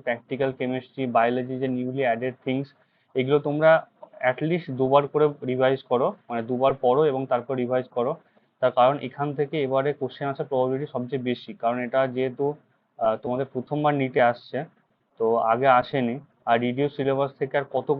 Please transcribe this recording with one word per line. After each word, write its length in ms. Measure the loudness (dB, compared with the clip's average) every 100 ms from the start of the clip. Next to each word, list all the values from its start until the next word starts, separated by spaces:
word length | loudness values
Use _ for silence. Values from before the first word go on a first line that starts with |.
| -4
practical 440 | -6 -6 -4 -2 -2
chemistry, 460 | -4 -4 -6 -6 0 2
biology, 380 | 2 0 -4 -4
যে 60 | -2 -2
newly 280 | -4 -2 0
added 200 | 0 -4 -6 -4
things, 200 | -4 -4 _ _ _ _
এগুলো 240 | -2 2 2 0
তোমরা 220 | 2 4 4 2 _ -20 -2 -2
at 80 | 0 -2
least 200 | -2 -4 -2
দুবার 220 | 4 4 4
করে 140 | 2 0 0 -4
রিভাইজ 300 | 0 2 0 0
করো, 180 | 0 0 -4 _
মানে 140 | -8 -4
দুবার 220 | 0 0 2
পড়ো 180 | 2 4 2
এবং 100 | 0 -2
তারপর 220 | -2 -2 -4
রিভাইজ 240 | 0 -2 -2 -4
করো। 160 | -2 -4 _ _ _ _
তার 100 | 0 4
কারণ 180 | 4 2 -6
এখান 220 | -6 -6 -4
থেকে 180 | -4 -2 0
এবারে 240 | 0 0 -4
কোশ্চেন 260 | -8 -6 -8
আসার 140 | -6 -4
প্রবাবিলিটি 360 | 0 0 -2 -4
সবচেয়ে 320 | -6 -6 -4 -4
বেশি, 220 | -4 -8 -4
কারণ 160 | -2 -2 -2
এটা 140 | 0 0 -2
যেহেতু, 300 | -4 -2 -4 -4 _ _ _ -2
আহ, 160 | 0 0
তোমাদের 240 | -4 -4 -4
প্রথমবার 380 | -8 -6 -2 0 0
নিটে 180 | 0 4
আসছে, 360 | 2 2 -6 -8 -8 _ _ _ _ _
তো 60 | 0 2 2
আগে 160 | 2 6 4
আসেনি। 360 | 4 -2 -2 -4 -12 _ 0
আর 80 | 0 0
রিডিউস 260 | 0 -2 0
সিলেবাস 340 | -2 0 -2 -4
থেকে 160 | -4 -4
আর 60 | -2
কত 140 | -4 -2